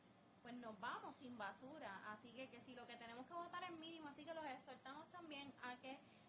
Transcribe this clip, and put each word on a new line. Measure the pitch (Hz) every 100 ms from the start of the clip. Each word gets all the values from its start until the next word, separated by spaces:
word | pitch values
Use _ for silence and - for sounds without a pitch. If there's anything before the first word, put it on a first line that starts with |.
| - - - -
pues | 240 247
nos | 233 208
vamos | 240 392 392 -
sin | 254 240
basura. | 196 202 262 302 233 190 208
Así | 214 240
que, | 226 262
que | 240
si | 233 247
lo | 240
que | 240
tenemos | 233 240 262
que |
botar | 349 349 349
es | 359 330
mínimo, | 320 330 302
así | 277 302
que |
los | 320 302
exhortamos | 262 - 247 262 285 330
también | 349 330 277 277 -
a | 247 247
que | 262 277 - -